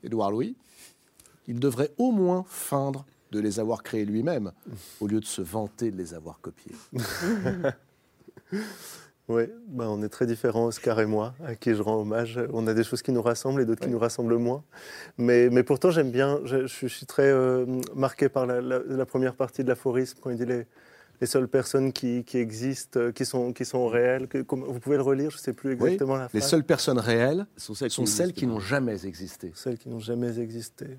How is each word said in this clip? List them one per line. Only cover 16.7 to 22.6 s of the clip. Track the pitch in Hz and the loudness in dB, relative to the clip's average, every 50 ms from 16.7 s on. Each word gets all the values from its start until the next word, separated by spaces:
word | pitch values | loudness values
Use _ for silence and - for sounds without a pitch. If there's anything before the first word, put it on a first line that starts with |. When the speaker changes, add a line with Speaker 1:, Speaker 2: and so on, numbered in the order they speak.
| - - - | -6 -6 -6
Speaker 2:
suis | 123 - - - | -6 -6 -8 -14
très, | - - - 139 139 | -4 2 4 6 6
euh, | 139 131 131 127 127 127 127 123 127 127 123 - - | 6 6 6 4 4 2 0 0 -2 -4 -4 -6 -2
marqué | 139 135 131 - - 139 135 | 0 0 0 2 2 0 2
par | - 135 131 | 2 2 0
la, | 123 123 123 | 2 0 -2
la, | 123 127 127 123 | 0 0 -2 -2
la | - - 135 131 131 | -2 -2 -2 -2 -2
première | 127 - 131 131 127 127 | 0 0 0 0 0 0
partie | - 135 120 - - 135 | -2 -4 -4 -2 -2 0
de | 127 | 0
l'aphorisme, | 123 117 - 135 120 127 131 127 - - | 0 0 0 0 0 0 -2 -2 -6 -10
quand | - 135 | -8 -6
il | 123 113 | -4 -2
dit | 123 | -2
les, | 120 123 120 117 _ _ - - - - - - _ _ _ | -2 -2 -4 -4 _ _ -20 -20 -20 -20 -20 -20 _ _ _
les | 127 | -4
seules | 120 - 139 131 | 2 2 2 2
personnes | 120 - 135 123 - - 139 135 135 | 4 2 2 2 4 2 2 2 2
qui, | 127 - - 123 120 123 117 | 0 -2 -2 -2 -2 -2 -4
qui | - - 127 | -2 -2 -2
existent, | 117 113 110 110 | -2 -2 -4 -4